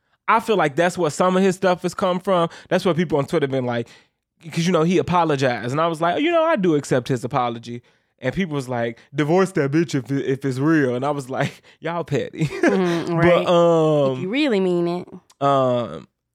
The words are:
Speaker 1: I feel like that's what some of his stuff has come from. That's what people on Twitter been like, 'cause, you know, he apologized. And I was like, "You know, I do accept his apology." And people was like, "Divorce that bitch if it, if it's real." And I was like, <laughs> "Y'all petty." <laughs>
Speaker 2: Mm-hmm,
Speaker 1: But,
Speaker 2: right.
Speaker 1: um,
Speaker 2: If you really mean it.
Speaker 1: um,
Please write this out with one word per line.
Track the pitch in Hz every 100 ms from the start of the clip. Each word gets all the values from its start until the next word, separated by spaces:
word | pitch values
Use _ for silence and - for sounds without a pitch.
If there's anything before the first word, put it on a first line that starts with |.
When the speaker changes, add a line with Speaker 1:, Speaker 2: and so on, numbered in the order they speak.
| _ _ -
Speaker 1:
I | 226
feel | 220 202
like | 156
that's | 135 175 170
what | 160
some | - 185 185
of |
his | 196
stuff | 180 190 180
has | 175
come | - 190 180
from. | 196 185 165 - -
That's | 180
what | 185 160
people | 170 151
on | 139
Twitter | 165 139
been | 135 123
like, | 120 117 - _ _ _ _ 165
'cause, | 165 170
you |
know, | 170
he | 165 196
apologized. | - 175 165 139 131 120 117
And | 147
I | 170
was | 160
like, | 170 -
"You | 311
know, | 339
I | 320 311
do | 185
accept | 151 - 139 120
his | 127
apology." | 113 131 120 117 117 120 _ _ _ _
And | 131
people | 131 190
was | 143 127
like, | 123 117 117 _
"Divorce | 139 147 175 185
that | 175 139
bitch | 151 170
if | 143 123
it, | 139
if | 120 131 139
it's | 127
real." | 147 160 131
And | 123
I | 139
was | 147 123
like, | 123 143 - _
<laughs> | -
"Y'all | 156 170
petty." | 156 131 - - 151
<laughs> | -
Speaker 2:
Mm-hmm, | 175 190 180 170 - 170
Speaker 1:
But, |
Speaker 2:
right. | 170 170 -
Speaker 1:
um, | 175 170 165 156 151 135 127
Speaker 2:
If |
you | 185
really | 262 302 202
mean | 185 175 175
it. | 175 - - _ -
Speaker 1:
um, | 139 139 131 123 110 78 - _ _